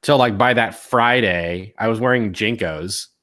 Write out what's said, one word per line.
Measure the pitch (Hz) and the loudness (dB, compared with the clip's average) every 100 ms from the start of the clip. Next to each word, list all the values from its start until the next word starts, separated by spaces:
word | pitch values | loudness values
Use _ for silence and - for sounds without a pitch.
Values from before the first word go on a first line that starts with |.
till, | - 143 | 2 4
like, | 123 101 | 4 4
by | 123 120 | 2 2
that | 117 | 0
Friday, | - - 127 117 123 107 87 85 87 98 - | -4 -2 2 2 2 2 0 -4 -6 -10 -4
I | 110 | -2
was | 113 | 0
wearing | 127 123 110 | 0 0 -2
jinkos | 90 107 117 90 78 90 98 - _ | -2 -4 -2 -4 -6 -8 -10 -12 _